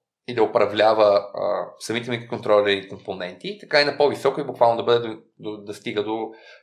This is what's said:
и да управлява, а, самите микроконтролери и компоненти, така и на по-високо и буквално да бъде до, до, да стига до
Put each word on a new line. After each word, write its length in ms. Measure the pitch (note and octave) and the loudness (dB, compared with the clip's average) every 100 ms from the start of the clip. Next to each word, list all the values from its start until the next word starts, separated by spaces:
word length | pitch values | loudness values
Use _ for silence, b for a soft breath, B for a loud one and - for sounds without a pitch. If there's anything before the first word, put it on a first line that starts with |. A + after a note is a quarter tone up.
| _ _ - | _ _ -6
и 80 | |
да 80 | A#2 | 0
управлява, 880 | G#2+ A#2 G2 G#2 G#2+ A2 G#2 G2+ - | 2 2 2 4 4 6 4 4 0
а, 320 | - F#2+ F#2 F2+ - | -6 -4 -4 -6 -10
самите 320 | - A2+ B2 | -8 -6 -4
микроконтролери 640 | A#2+ A#2+ A2 A2 G#2 G2+ | -8 -8 -6 2 4 4
и 160 | G2 F#2+ | 0 -4
компоненти, 680 | G2 - F#2 F2+ - F#3 G#3 | -14 -10 -8 -10 -10 -12 -12
така 200 | - D3+ | 0 2
и 40 | |
на 120 | C#3+ C#3+ | 2 2
по-високо 440 | C#3+ A2 C3+ D3+ | 0 2 -2 -2
и 40 | |
буквално 320 | C3+ B2+ A#2 A#2 | -6 0 2 2
да 60 | |
бъде 260 | A2+ A#2+ A#2 | 2 0 0
до, 80 | A2 _ _ | -12 _ _
до, 180 | G#2+ G#2+ | -14 -14
да 180 | G2+ | -14
стига 300 | G2+ A#2 G#2 | -12 -8 -6
до 260 | G#2 A2+ A2+ B B B | -4 -6 -8 B B B